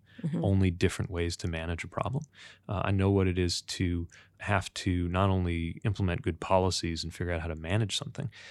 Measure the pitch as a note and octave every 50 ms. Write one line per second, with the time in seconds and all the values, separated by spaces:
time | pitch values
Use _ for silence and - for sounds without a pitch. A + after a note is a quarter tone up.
0 | _ _ - - - D#3 C#3 - - G2 G2 F#2+ F#2+ F#2 E2+ F2 F#2 F#2 - -
1 | F#2 F2+ F#2 E2+ E2+ E2+ E2+ - - F2+ E2 E2 E2 E2+ E2+ E2 - - - -
2 | - - B2 C#3+ D#3 - _ - - - - - _ - G#2+ F#2+ - F#2+ G2+ F#2+
3 | F#2+ G2 G2+ G2 F#2+ F#2+ F2 F#2 F2+ F2 - - - - - - F#2 F2 F2 E2+
4 | E2+ - - - - - _ - - - G#2 F#2+ - - - - - F#2+ F2+ F2+
5 | F2 F2 F2 F#2 G2 G2 F#2+ F#2+ F2+ F2 E2+ E2+ E2 E2 E2 - - A2+ G2 -
6 | G2+ F2+ E2+ - - - E2 - - - F#2+ F#2 F#2 F#2+ F2+ - - F2 E2 D#2
7 | - E2 - - F2 F2 F2 E2 E2 E2 D#2 D#2 D#2+ E2 F#2+ A2 A2+ G2 - -
8 | - - - - - G#2 - - - -